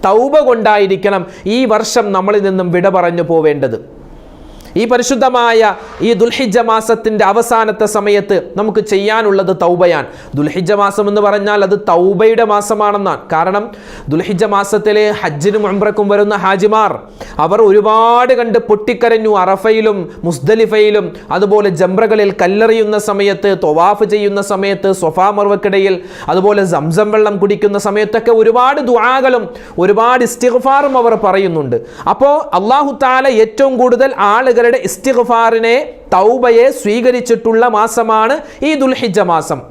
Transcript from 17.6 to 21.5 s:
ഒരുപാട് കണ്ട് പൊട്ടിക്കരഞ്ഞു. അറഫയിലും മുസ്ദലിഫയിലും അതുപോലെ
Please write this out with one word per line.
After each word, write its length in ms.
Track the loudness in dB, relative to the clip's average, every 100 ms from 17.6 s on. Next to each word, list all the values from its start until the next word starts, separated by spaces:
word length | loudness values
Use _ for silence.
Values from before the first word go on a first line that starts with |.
| 4
ഒരുപാട് 680 | 4 4 2 4 2 2 0
കണ്ട് 200 | 2 -2 0
പൊട്ടിക്കരഞ്ഞു. 640 | -2 -2 0 0 2 2 0
അറഫയിലും 560 | 0 0 0 2 0 -2 -6 -8 -6
മുസ്ദലിഫയിലും 760 | -4 0 2 2 2 2 2 -2 -12 -6 -2
അതുപോലെ 300 | 0